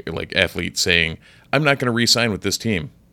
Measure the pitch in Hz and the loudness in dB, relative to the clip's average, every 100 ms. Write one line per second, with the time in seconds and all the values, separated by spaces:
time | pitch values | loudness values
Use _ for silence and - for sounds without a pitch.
0 | - 82 - - 87 90 87 - 95 87 | -8 -8 -4 0 0 0 -6 -2 2 2
1 | 80 82 - - _ 139 151 139 123 117 | 2 -2 -14 -20 _ 0 2 0 0 0
2 | 117 117 117 92 101 - 117 95 73 - | 2 2 2 0 -2 -2 -2 -2 -4 -12
3 | _ | _